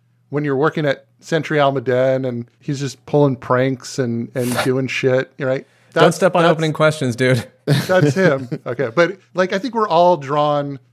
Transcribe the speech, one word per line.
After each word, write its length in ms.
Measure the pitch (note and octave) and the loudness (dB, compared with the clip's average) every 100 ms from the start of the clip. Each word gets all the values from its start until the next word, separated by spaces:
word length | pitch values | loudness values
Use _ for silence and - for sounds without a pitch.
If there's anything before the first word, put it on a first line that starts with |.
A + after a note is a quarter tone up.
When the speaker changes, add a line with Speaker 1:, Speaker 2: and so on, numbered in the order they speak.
| _ _ _ | _ _ _
Speaker 1:
when 140 | C#3+ | -4
you're 120 | D3 C3+ | -2 0
working 320 | D#3 E3 D3 | 0 0 -2
at 180 | C3 _ _ | -4 _ _
Century 400 | - E3 - D3+ | -4 -4 -2 2
Almaden 680 | C#3 C3+ A#2+ B2 C3 C3 C3 | 2 2 0 2 2 0 -2
and 220 | A#2+ A#2 _ | -6 -10 _
he's 200 | - C3+ | -8 -6
just 260 | C#3 - - | -6 -8 -2
pulling 300 | D3 D3 B2 | 2 2 2
pranks 640 | - B2 C3+ C3 - - | 0 2 2 -2 -8 -4
and, 360 | B2 A#2 B2 C3+ | -2 -2 -4 -4
and 220 | B2 A#2+ | -4 -2
Speaker 2:
<laughs> 60 | |
Speaker 1:
doing 240 | - B2+ C3 | 0 -2 -2
shit, 440 | - C3 B2+ C3 - | -2 0 0 -2 -6
right? 260 | C3+ C3+ - _ _ | -4 -4 -6 _ _
Speaker 2:
Don't 120 | E3 F3 | 2 4
Speaker 1:
That's, 100 | E3+ | 4
Speaker 2:
step 200 | F#3 F3+ | 0 2
on 60 | |
Speaker 1:
that's 100 | E3+ | 2
Speaker 2:
opening 200 | D#3+ D#3+ | 2 -2
questions, 420 | D3+ D#3 D3 C3 A2+ | 2 0 2 -4 0
dude. 300 | B2+ B2 - _ | 2 2 -2 _
<laughs> 80 | - | -2
Speaker 1:
That's 500 | C#3+ - F#3 D3 C#3 | 0 2 2 2 2
him. 340 | F3+ C3+ B2 D#3 C#3+ | 0 -2 -6 -10 -8
Okay. 240 | B2 B2+ A#2 | -6 -4 0
But, 240 | E3+ F#3+ _ E3 | 0 -2 _ -4
like, 180 | F#3 | -4
I 60 | G3 | -4
think 160 | B3 A3+ | -4 -4
we're 120 | G#3+ | 0
all 300 | E3 F3 E3+ | 4 4 2
drawn 600 | C3+ D3 D3+ D3 C#3+ C#3 - | 0 -2 0 -2 -4 -10 -16